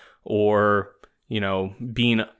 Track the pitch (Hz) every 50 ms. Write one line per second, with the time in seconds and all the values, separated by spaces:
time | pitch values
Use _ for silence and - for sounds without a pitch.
0 | - - _ _ - - 110 104 104 104 104 104 104 104 104 101 95 - - _
1 | _ - _ _ _ - 120 107 101 98 95 95 95 95 98 - 123 127 110 123
2 | 120 120 117 110 110 - - _